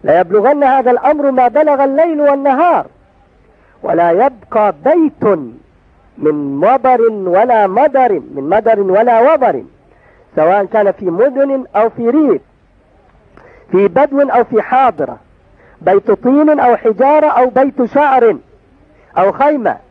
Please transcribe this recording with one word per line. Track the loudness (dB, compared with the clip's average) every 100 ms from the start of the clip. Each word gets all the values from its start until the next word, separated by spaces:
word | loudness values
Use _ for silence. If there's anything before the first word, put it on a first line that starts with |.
ليبلغن | 2 0 2 0 2 2
هذا | 2 2 0
الأمر | 0 0 0 0
ما | 0 0
بلغ | 2 0 0
الليل | 0 0 -2 0
والنهار، | 0 0 0 0 0 0 -4 _ _ _ _ _ _ _ _ _
ولا | -4 0 0
يبقى | 2 0 -2 -6 -2 -2 -2 0
بيت | 0 0 -2 -2 -2 -4 -18 _ _ _ _ _ -6
من | -4 -2 -6 -2
وبر | 0 0 0 2 0
ولا | -2 -2 0 2 0 0
مدر، | 0 0 0 0
من | -2 -6 -12 -2
مدر | -2 0 0
ولا | 0 0 2 2 2
وبر، | 2 0 -4 -10 _ _ _ _ _ _ -2
سواء | 0 0 -2
كان | -2 -2
في | -2 -6
مدن | -2 -2 0 -2 -2 -4 -2
أو | -2
في | -2 -2
ريف، | 0 0 -2 _ _ _ _ _ _ _ _ _ -20 -20 -20 _
في | 0 0
بدو | 2 0 0
أو | 0 0
في | 0 -2
حاضرة، | -2 0 0 -2 -8 -10 _ _ _ _ -20 _
بيت | -2 -2 -2
طين | -2 0 2 2 2
أو | 2 0
حجارة | -2 0 2 2 2
أو | 0 0
بيت | 0 -2 -2 -2
شعر | 0 0 2 0 -2 _ _ _ _ _ _ _ -2
أو | -2
خيمة | 0 -2 0 -4 -6 _